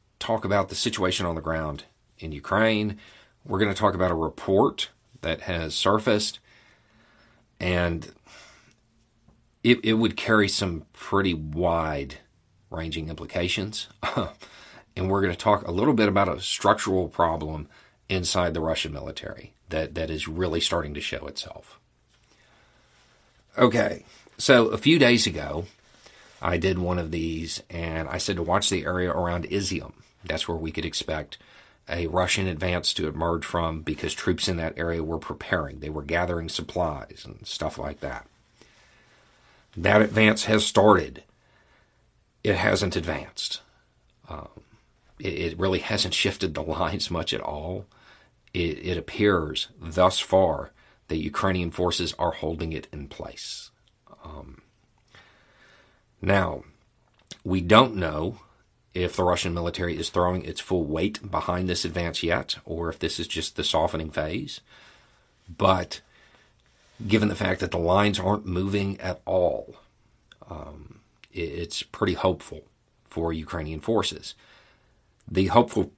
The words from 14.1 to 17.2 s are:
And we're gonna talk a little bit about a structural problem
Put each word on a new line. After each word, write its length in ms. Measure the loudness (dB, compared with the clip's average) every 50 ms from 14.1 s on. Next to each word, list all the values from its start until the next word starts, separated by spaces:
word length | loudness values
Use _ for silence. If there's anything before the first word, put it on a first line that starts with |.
| -2 -4 -4 -4 -8 -16 -20 -20 -20 -20 -20 -20 -20 -20 -20 _ -8
And 120 | -4 -2 0
we're 120 | 2 2
gonna 160 | 2 0 0
talk 280 | 0 2 4 4 2 2
a 60 | -2
little 220 | 0 2 4 4 4
bit 160 | 6 4 4
about 180 | 4 4 2
a 140 | 2 0 -4
structural 680 | -4 -6 -4 2 4 4 4 4 2 0 0 0 0
problem 640 | 0 2 2